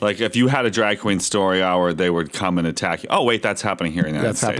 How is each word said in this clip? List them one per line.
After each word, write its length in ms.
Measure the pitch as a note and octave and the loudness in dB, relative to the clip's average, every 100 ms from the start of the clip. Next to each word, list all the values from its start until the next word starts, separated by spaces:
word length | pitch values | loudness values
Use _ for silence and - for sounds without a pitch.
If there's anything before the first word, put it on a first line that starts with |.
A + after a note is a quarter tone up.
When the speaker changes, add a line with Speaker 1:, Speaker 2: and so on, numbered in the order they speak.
Speaker 1:
Like, 200 | G#2 G2 | -2 0
if 140 | A2+ A#2+ | 0 2
you 120 | B2+ | 2
had 180 | C#3 A#2 | 2 0
a 60 | |
drag 280 | G#2 G#2+ G#2 | 0 0 0
queen 200 | G#2+ F#2+ | 0 -2
story 420 | - G#2 F#2+ F#2 | 0 0 2 2
hour, 320 | F#2 F2+ F2 | 2 2 2
they 160 | E2 F2+ | 2 0
would 240 | E2+ D#2 | 0 -2
come 240 | - F#2+ F2 | -4 0 0
and 80 | E2 | 0
attack 380 | - F#2 E2 | -2 -2 -4
you. 60 | - | -2
Oh, 120 | F#3 | 0
wait, 200 | B2 A2+ | 2 2
that's 180 | A2 G2 | 0 -2
happening 300 | G#2+ F#2 E2 | -4 -2 -2
here 100 | E2 D#2 | -2 -2
in 80 | |
the 60 | D2+ | -2
United 100 | A2+ | -2
Speaker 2:
That's 100 | G2 | 0
Speaker 1:
States. 180 | A2 | -2